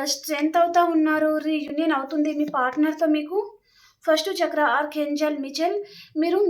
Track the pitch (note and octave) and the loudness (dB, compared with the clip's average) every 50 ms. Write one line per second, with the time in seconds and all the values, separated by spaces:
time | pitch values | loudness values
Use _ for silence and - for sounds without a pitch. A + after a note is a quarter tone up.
0 | C#4+ D4 C#4+ - - - D4+ C#4+ D4+ D#4+ D#4+ E4+ E4+ F4 E4+ F4 F4 F4 D#4+ D#4+ | -4 -4 -4 -6 -6 -6 -2 0 0 2 2 2 2 4 4 4 4 4 4 2
1 | D#4 D#4 D#4 D#4 D#4 D#4 D#4 D4+ D4+ D#4 D#4 D4+ D4 C#4+ C#4+ D4+ E4 D#4+ D4+ C4+ | 2 2 2 2 2 0 0 0 -2 -2 -2 -2 -4 -4 -4 -2 0 0 0 -2
2 | C4+ - D#4+ D4+ D4 D4+ D4 D4 D4+ D4 D4 C4 B3 B3+ B3+ D4+ D4+ D#4 D4+ D4+ | -2 -4 -2 -2 -2 0 0 -2 -2 -2 -2 -2 -2 0 0 2 0 0 2 0
3 | E4+ D4+ D4+ D4+ D4+ D4+ F#4 G#4 G4+ - - - _ _ _ _ _ _ _ _ | 0 2 2 0 -2 -2 -2 -4 -4 -4 -8 -18 _ _ _ _ _ _ _ _
4 | - - - D#4 D#4 G4 - - D#4+ D#4 E4 D4+ D4 B3 A#3+ C#4+ D4+ D4 D4 D4+ | 0 0 2 2 0 -2 -2 -2 -2 0 2 2 2 2 2 0 0 -2 -2 -4
5 | D4 D4 D4 D4 D4+ D4+ D4 C#4 C4+ C4+ - D4+ E4 F#4 G#4 G4+ - - - - | -2 -2 -2 0 0 -2 -2 -2 -6 -6 -4 -2 -2 -2 -2 -2 -6 -8 -14 -20
6 | - - - D4+ D#4+ F4 F4+ G4 G#4 F4 | -20 -8 -4 -2 0 2 2 2 2 4